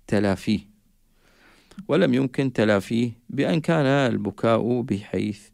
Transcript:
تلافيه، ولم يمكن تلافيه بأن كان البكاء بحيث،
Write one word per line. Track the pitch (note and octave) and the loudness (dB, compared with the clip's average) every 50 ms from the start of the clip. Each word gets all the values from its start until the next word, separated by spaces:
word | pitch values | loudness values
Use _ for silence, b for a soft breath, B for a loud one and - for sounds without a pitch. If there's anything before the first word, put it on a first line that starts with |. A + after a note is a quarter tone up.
| _ - | _ -2
تلافيه، | - G2+ G#2 G2+ F#2+ - - - G#2+ - - - - _ _ _ _ _ _ _ B B B B B B B B B B B B B B - - | 0 0 2 2 0 -2 -2 -2 -2 -2 -4 -10 -20 _ _ _ _ _ _ _ B B B B B B B B B B B B B B -6 -2
ولم | C#3+ E3+ F#3+ C#3+ B2 | 2 2 2 2 2
يمكن | B2+ C3+ C3 - - C#3 C3+ A#2+ | 2 0 0 -2 -2 -2 -2 0
تلافيه | - A2 G#2+ G#2+ G2 F#2+ - A#2 A2+ A#2+ A#2+ A2+ - _ _ | 2 2 4 4 2 0 -2 -2 -2 -2 -2 -4 -10 _ _
بأن | - C3 C3+ - F3+ E3 | -4 -2 0 0 0 0
كان | D3+ - E3+ D#3+ C#3+ | 0 0 0 2 2
البكاء | C3 C#3 C#3+ C#3 B2 G#2+ G2+ G2+ G2+ F#2+ - - A#2 A2+ A2 A2 A2+ B2 B2 | 2 2 2 2 0 0 -2 -4 -4 -6 -2 0 2 2 2 2 0 -2 -2
بحيث، | A#2+ B2+ G#2 G2 G#2+ - - F#2+ G2+ G#2 G2+ - - - | -2 -2 -4 -4 -4 -4 -4 -4 -2 -4 -6 -8 -14 -20